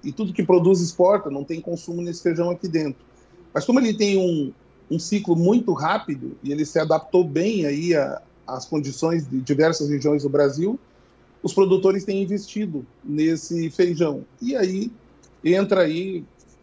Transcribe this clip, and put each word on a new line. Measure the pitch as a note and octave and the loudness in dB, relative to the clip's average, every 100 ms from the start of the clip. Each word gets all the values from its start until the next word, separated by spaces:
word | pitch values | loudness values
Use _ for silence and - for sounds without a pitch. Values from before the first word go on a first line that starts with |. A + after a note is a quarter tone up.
E | C#3+ | -10
tudo | C3+ F#3+ | -6 -6
que | F#3+ | -2
produz | E3+ F3+ E3+ F#3 | 4 4 6 4
exporta, | E3 - F3+ G#3 D3+ | 2 2 4 2 -2
não | C#3 | -8
tem | C#3+ E3 | -8 -10
consumo | F3 E3+ - F3 | -8 -10 -8 -6
nesse | F3 E3+ | -6 -4
feijão | F3 D#3+ F3 | -4 -2 -2
aqui | F3 F3+ | -4 -4
dentro. | D#3+ D3 - _ _ _ - - | -2 -2 -6 _ _ _ -20 -8
Mas | D3+ - | -6 2
como | C4 | 2
ele | A3+ | 2
tem | G#3+ G3+ F#3+ | 0 2 2
um, | F3+ D#3 C3+ - _ _ - | 2 0 -4 -10 _ _ -6
um | E3 | -6
ciclo | - G#3 F3+ E3+ | -2 -2 0 2
muito | F3+ A#3+ - | 4 4 2
rápido | C#3 D#3 G#3 - C3+ C3 - | -2 0 -2 -4 -8 -10 -10
e | C3+ | -6
ele | D3 D3 | -4 -2
se | D#3+ | 0
adaptou | D#3 E3 - F3+ | 2 0 2 0
bem | E3 D#3 G#3 G#3 D3 | 2 0 0 0 0
aí | C#3+ F3 D#3 | -2 0 2
a, | C3+ - _ _ - | 0 -4 _ _ -12
às | B2+ - | -12 -6
condições | D3+ C3+ - D#3+ E3+ C3+ | -6 -4 -4 -2 -2 -2
de | C3 | -4
diversas | B2+ C#3+ D#3+ E3 D3 | -2 2 2 2 -2
regiões | C#3+ D3 D3 | 0 0 0
do | C#3+ | 2
Brasil, | C#3+ C#3 C#3 G3 C4+ _ _ _ _ _ _ | 2 2 2 -2 -4 _ _ _ _ _ _
os | F3 | -2
produtores | G3 F#3+ F#3+ F#3+ G3 | 2 4 4 2 0
têm | G3+ G3 | -2 -4
investido | F#3 G3+ - G#3+ G3+ C#3+ A#2+ _ | -2 -4 -6 -8 -6 -6 -10 _
nesse | C#3+ D3+ D#3+ D#3+ - E3+ D#3+ | -6 0 0 0 -4 -4 -2
feijão. | - F3 D#3+ D#3+ C#3 - - | 2 2 2 0 -2 -10 -8
E | A#3+ C4 | -4 0
aí | F#3 F#3+ A#3 - _ _ _ _ D#3+ | 0 -2 -6 -10 _ _ _ _ 2
entra | F#3 G3 F#3+ | 2 4 2
aí | D#3 E3 F#3+ F3 - _ _ _ | 2 0 -4 -8 -10 _ _ _